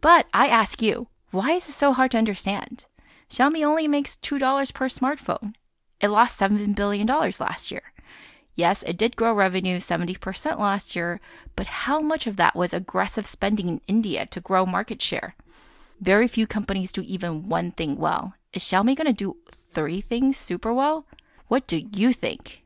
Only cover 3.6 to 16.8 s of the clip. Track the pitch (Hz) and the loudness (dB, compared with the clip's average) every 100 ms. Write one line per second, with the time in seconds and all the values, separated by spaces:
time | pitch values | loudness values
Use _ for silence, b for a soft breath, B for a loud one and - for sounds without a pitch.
3.6 | 294 311 311 285 277 - - 285 262 277 | 2 2 2 0 0 -6 -6 -2 0 0
4.6 | 269 - 262 - 254 294 - - 208 220 | -2 -2 -4 0 -2 -2 -4 -4 -4 -12
5.6 | _ _ _ _ 208 214 240 - 196 208 | _ _ _ _ 2 4 4 4 2 2
6.6 | 208 202 202 202 214 202 - 190 - - | 0 0 0 0 0 2 0 -2 -4 -6
7.6 | - - - - B B B B B - | -8 -10 -12 -20 B B B B B 0
8.6 | 170 196 - 180 226 - 226 214 190 185 | 0 2 -2 0 -2 2 0 4 2 2
9.6 | 185 180 - 170 175 185 - 190 302 - | 0 -2 -2 -2 -2 -4 -8 -6 -4 0
10.6 | 202 196 - - 170 170 B B B - | 0 0 -4 -6 -4 -6 B B B -8
11.6 | 190 - 247 302 302 320 - 196 170 - | -8 -6 -2 0 0 -2 -4 2 2 2
12.6 | 180 170 185 185 190 - 208 - 196 208 | -2 -2 -4 -2 -2 -2 -6 -4 -2 0
13.6 | 180 165 - 214 214 151 - - - 190 | -2 -4 0 0 0 -4 -6 -10 -2 0
14.6 | 185 185 214 175 - - - - - b | 2 -2 -4 -6 -4 -4 -8 -14 -20 b
15.6 | b b b b 180 196 240 - 220 214 | b b b b 2 4 4 2 0 -2
16.6 | 202 196 | -2 -4